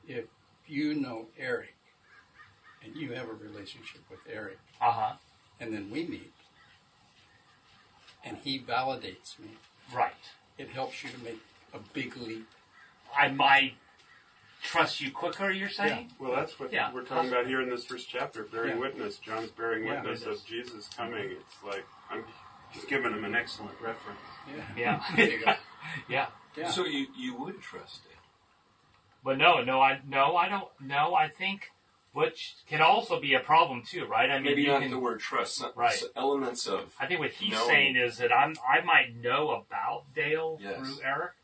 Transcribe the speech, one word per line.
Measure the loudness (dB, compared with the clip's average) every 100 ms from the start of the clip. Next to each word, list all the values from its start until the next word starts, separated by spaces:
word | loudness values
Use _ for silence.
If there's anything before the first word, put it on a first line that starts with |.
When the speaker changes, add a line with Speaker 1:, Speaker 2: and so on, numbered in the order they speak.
| -8
Speaker 1:
If | -10 -10 _ _ _ _
you | -2 0 0
know | -4 -6 -12 -10
Eric, | -4 -4 -6 _ _ _ _ -20 _ _ -20 _ -20 -20
and | -16 -10
you | -8
have | -8 -8
a |
relationship | -12 -14 -16 -16 -16 -16 -18 _
with | -20 -14
Eric, | -12 -12 -14 _ 0
Speaker 2:
Uh-huh. | 2 4 0 -2 _ _ _ _
Speaker 1:
and | -8
then | -6 -6
we | -6 -6
meet, | -8 -12 _ _ _ -20 _ _ _ _ _ _ _ _ _ _ -20 _ _ -20 -18
and | -14 -10
he | -6 -6
validates | -2 -2 0 -4 -8 -14 -16 -18
me, | -18 -20 -20 _ -10
Speaker 2:
Right. | 0 0 0 -20 -20 _ -16
Speaker 1:
it | -12
helps | -6 -8 -8
you | -12
to | -12
make | -12 -12 -16 -20 _
a | -18
big | -12 -8 -8 -8
leap. | -10 -10 -12 -20 _ -20 -20 _ -6 2
Speaker 2:
I | 2
might | 4 6 8 6 -4 _ _ -20 -20 _ _ _ -14
trust | -4 2 2 0
you | -6
quicker, | -4 -6 -2 -2
you're | -2 -4
saying? | 0 0 0 -8
Speaker 3:
Yeah. | -10 -4
Well, | -2
that's | -4 -6
what | -4
Speaker 2:
Yeah. | -2 -2
Speaker 3:
we're | -4
talking | -4 -2 0
about | 0 0
here | 0
in | -2
this | -4 -6
first | -12 -8
chapter, | -6 -6 -8
bearing | -8 -4 -2 -2
Speaker 1:
Yeah. |
Speaker 3:
witness. | -4 -6 -8 -10
John's | -8 -8 -8
bearing | -6 -4 -2 -2
Speaker 1:
Yeah. | -4
Speaker 3:
witness | -6 -8 -6
of | -8 -8
Jesus | -10 -10 -12 -16
coming. | -8 -8 -6 -8
It's | -10 -16 -16
like, | -10 -10 -10 -20 -10
I'm | -10 -10 -18 -20 -20 -18
just | -16 -2
giving | -2 0
him | -2 -2
an | -2
excellent | -2 -8 -12 -10
reference. | -8 -8 -12 -16 -16 -18 -14
Speaker 1:
Yeah. | -12 -12 -4
Speaker 2:
Yeah. | 0 0 0
Speaker 1:
<laughs> | 4
There | 4
you | 4 2
go. | 0
Speaker 2:
<laughs> | -4 -16 -12 -12 -2
Yeah. | -2 -2 -6 -16 -8
Speaker 1:
Yeah. | -4
Speaker 4:
So | 0 0
you, | -2 -4 -4
you | -6 -6
would | -8 -10
trust | -12 -14 -14 -18 -20
it? | -20 _ _ _ _ _ _ _ _ _ _
Speaker 2:
But | -2 6
no, | 8 8
no, | 4 6
I, | 6 4 -2
no, | 4 4 6
I | 2
don't, | 0 -4 _
no, | -2 2 4 4
I | 2
think, | 0 -4 -4 -10 _ _ _ _
which | 0 0 0 -14 -14 -6
can | 4
also | 6 6 4 -2
be | 4
a | 2
problem | 6 6 6 2
too, | -6 -8 0
right? | 2 4
I | 4
mean, |
Speaker 4:
Maybe | 4 4
Speaker 2:
you | 6
Speaker 4:
not | 4
Speaker 2:
can | 2
Speaker 4:
the | 0
word | -2 -2
trust, | -2 -2 -2 -4
some, | -6 2
Speaker 2:
Right. | 2
Speaker 4:
s-, | 2 -2 -2
elements | 0 2 0 -2 -2
of | -2 -4 -8
Speaker 2:
I | -2
think | -2
what | -2
he's | -2 -2
Speaker 4:
knowing. | 0 4
Speaker 2:
saying | 6 6 4
is | 0 2
that | 4
I'm, | 6 4 2 2
I | 2
might | 6 4 4 -2
know | 0 2 2
about | -2 -4 -4 -4 -4 -6
Dale | -4 0 0 -2 -4
Speaker 4:
Yes. | -8 -6
Speaker 2:
through | -6 -4
Eric. | -2 -2 -4 -8